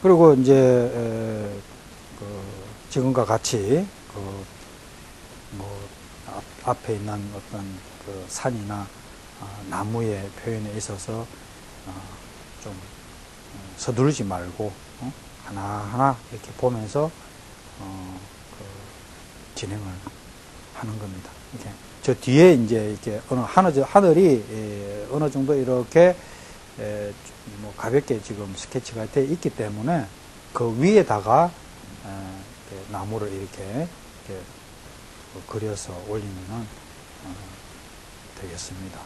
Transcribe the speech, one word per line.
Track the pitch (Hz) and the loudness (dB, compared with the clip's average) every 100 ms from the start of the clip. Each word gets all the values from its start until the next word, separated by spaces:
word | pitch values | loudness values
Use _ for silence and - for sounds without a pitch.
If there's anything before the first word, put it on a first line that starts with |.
그리고 | 185 175 165 | 8 10 10
이제, | 135 127 | 10 8
에, | 135 127 123 120 123 117 113 113 107 101 101 - - - - - - | 8 8 6 4 -2 -4 -2 -4 -4 -6 -8 -14 -18 -20 -20 -18 -14
그, | 101 101 98 101 98 107 - | -12 -12 -12 -12 -14 -16 -6
지금과 | 143 127 127 | 0 2 2
같이 | 110 113 - 117 98 143 196 - - | 2 2 0 -2 2 2 0 -8 -16
그, | 104 98 101 95 - - - - - - - - - - | -12 -10 -10 -14 -18 -20 -20 -20 -20 -20 -20 -20 -20 -16
뭐, | 98 101 98 98 - - - - | -14 -12 -12 -14 -18 -20 -20 -14
앞-, | 101 - - - | -14 -14 -10 -4
앞에 | 123 - | -4 -4
있는 | 107 104 104 101 | -6 -4 -8 -8
어떤 | 101 - 104 98 95 - - | -12 -12 -12 -10 -12 -16 -18
그 | - 98 92 | -14 -14 -12
산이나, | - 135 117 101 104 98 - - - - - | -6 -4 -4 -6 -8 -10 -14 -20 -20 -20 -18
아, | 104 101 98 | -16 -14 -10
나무의 | - 104 117 113 101 98 - | -6 -4 -2 -2 -2 -6 -10
표현에 | - 110 104 104 | -8 -6 -6 -8
있어서, | - 101 - 113 113 - - - - - - | -8 -10 -8 -8 -10 -14 -20 -20 -20 -18 -16
아, | 95 95 - - - - - | -14 -14 -18 -18 -20 -20 -16
좀, | 107 | -14
어, | 95 92 - - - - - - 98 95 95 | -14 -16 -18 -20 -20 -20 -20 -18 -18 -16 -10
서두르지 | - 117 135 143 | -4 2 2 2
말고, | 104 92 87 87 107 90 - - | -4 -6 -8 -8 -8 -8 -18 -12
어? | 127 147 - - | -12 -12 -18 -20
하나하나 | - 101 98 104 101 120 135 123 - | -14 -10 -6 -6 -6 2 2 2 -8
이렇게 | 110 - | -16 -16
보면서, | - 127 120 107 143 156 - - - - - - - | -2 -2 0 -4 -2 -2 -4 -20 -20 -20 -20 -20 -16
어, | 95 95 92 92 95 - - - | -14 -12 -12 -14 -16 -20 -20 -18
그, | 101 98 98 - - - - - - | -18 -16 -18 -20 -20 -20 -20 -20 -18
진행을 | - 92 104 98 92 - - - - - - - | -12 -8 -8 -8 -10 -14 -16 -20 -20 -20 -20 -18
하는 | - 117 107 | -10 -8 -8
겁니다. | 104 92 - - - | -8 -10 -14 -18 -16
이렇게 | 117 - 101 - - | -14 -14 -14 -18 -6
저 | - | -2
뒤에 | 123 - 131 180 | -2 4 10 10
이제 | 147 110 113 107 | 10 6 0 0
이렇게 | 104 - 104 - | -6 -6 -8 -4
어느 | 127 | -4
하늘, | 113 - 185 139 | 4 4 6 4
하늘이, | 135 202 196 156 185 127 101 | 6 6 8 8 8 6 2
예, | 110 107 101 101 104 107 | -8 -8 -8 -8 -10 -4
어느 | 135 151 | 0 0
정도 | 131 135 | 0 2
이렇게, | 143 127 127 120 160 175 175 - - - - - - | 2 2 0 4 8 8 6 -8 -18 -18 -20 -18 -10
에, | 107 104 104 98 - - - 104 | -8 -6 -8 -10 -16 -18 -16 -12
뭐, | 104 101 | -14 -8
가볍게 | 113 131 139 113 | 0 2 2 -4
지금 | - 104 101 92 | -4 -10 -10 -10
스케치가 | - 131 - 113 107 | -8 -8 -8 -10 -2
돼 | - | 0
있기 | 135 175 147 | 0 0 -4
때문에 | - 107 104 131 170 101 - - - - | -4 -6 -4 -2 -2 -2 -12 -20 -20 -10
그 | - 117 110 | -4 -2 2
위에다가, | 165 214 165 107 101 127 175 - - - - - 104 | 6 6 6 2 4 6 6 0 -18 -20 -18 -16 -14
에, | 98 95 95 98 - - | -12 -12 -14 -16 -18 -16
이렇게 | 98 101 | -16 -12
나무를 | 101 98 110 104 | -10 -6 -4 -4
이렇게, | 95 95 - 98 117 170 - - - - | -6 -10 -10 -8 -6 -6 -8 -20 -20 -14
이렇게 | 95 87 - - - - - - - - 95 - | -14 -14 -20 -20 -20 -20 -20 -20 -20 -18 -18 -10
그려서 | 110 107 101 - - 104 | -8 -6 -8 -10 -12 -8
올리면은, | 107 104 92 92 110 110 - - - - - | -8 -6 -12 -10 -10 -10 -14 -20 -20 -20 -18
어, | - - - - - - - - - - - - | -16 -14 -16 -18 -20 -20 -20 -20 -20 -20 -20 -16
되겠습니다. | 98 85 - 92 95 90 | -14 -12 -12 -12 -14 -14